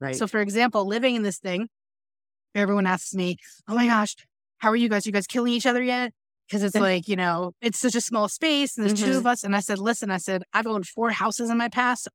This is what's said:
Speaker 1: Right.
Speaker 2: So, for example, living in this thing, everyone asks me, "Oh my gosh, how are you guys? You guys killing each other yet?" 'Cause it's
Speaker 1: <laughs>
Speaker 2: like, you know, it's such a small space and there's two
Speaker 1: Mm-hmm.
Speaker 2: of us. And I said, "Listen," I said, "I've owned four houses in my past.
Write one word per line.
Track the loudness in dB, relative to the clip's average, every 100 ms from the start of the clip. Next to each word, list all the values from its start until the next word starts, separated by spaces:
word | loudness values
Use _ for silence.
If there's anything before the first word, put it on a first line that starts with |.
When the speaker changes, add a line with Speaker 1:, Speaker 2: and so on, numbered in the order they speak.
Speaker 1:
Right. | -6 -4
Speaker 2:
So, | -2
for | 0
example, | 0 2 2 2 0
living | 0 0 0
in |
this | -2 -4
thing, | -4 -4 -6 -10 _ _ _ _ _ _ _ -2
everyone | 2 2 2
asks | 0 -2
me, | -2 -2 -4 -10 -20 -4
"Oh | 2
my | 4
gosh, | 4 2 -4 _ _ _ _
how | 2
are | 4
you | 4
guys? | 2 2
You |
guys | 0 0
killing | 0 0
each | 2 2
other | 2
yet?" | 0 0 -2 -8 _ _ -6
'Cause | -2
it's | 0 2
Speaker 1:
<laughs> | 2 2
Speaker 2:
like, | 0
you | 0
know, | 0 0 -4 -4
it's | -4 0
such | 0 0
a |
small | 0 0 0
space | 0 0 2 0 0
and | 0
there's | 2
two | 2
Speaker 1:
Mm-hmm. | 2
Speaker 2:
of | 2
us. | 0
And | 0 -2
I |
said, | 0 -2
"Listen," | -2 -2 -2
I | -4
said, | -2 -4 -2
"I've | -2 0
owned | -2 -4
four | -2 -2
houses | 0 -2 -2 -2
in | 0
my | 0
past. | 0 0 0 -6